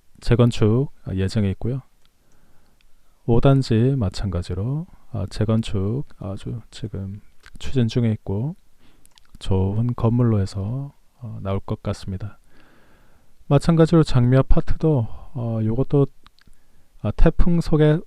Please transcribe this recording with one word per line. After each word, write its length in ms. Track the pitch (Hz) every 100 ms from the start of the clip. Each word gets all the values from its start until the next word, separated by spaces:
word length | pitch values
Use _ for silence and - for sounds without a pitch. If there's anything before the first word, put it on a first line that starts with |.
| _ -
재건축, 720 | - 113 120 - 110 120 147 -
아, 100 | - 92
예정에 340 | 95 113 101
있고요. 300 | 92 110 131 - _ _ _ _ - - - _ _ - - - _ -
오 140 | 117
단지 560 | 139 135 131 110 127 139
마찬가지로, 880 | 95 - 98 87 - 90 110 147 180 - -
아, 140 | 104 95
재건축 760 | - 110 110 110 98 98 127 - -
아주 420 | 98 98 120 117 -
지금 520 | - 110 98 98 104 - - - -
추진 300 | - 135 117
중에 240 | 131 117
있고 440 | 107 - 101 135 190 - - - - - - - -
좋은 560 | - 95 95 107 120 120
건물로 440 | 117 120 120 107
해서, 540 | 98 98 98 131 139 - _ _
어, 200 | 117 110
나올 180 | 98 98
것 220 | - 107
같습니다. 560 | - 98 - 95 107 - - - - _ - - - - - - -
마찬가지로 560 | 143 - 165 160 170
장미 340 | 151 127 123 131
아파트도, 680 | 135 - - - 160 143 117 - -
어, 260 | 135 117 113
요것도, 440 | 110 147 131 147 135 - - _ - - - - - -
아, 100 | 104
태풍 500 | - 165 - 180 170
속의 400 | - 156 151 156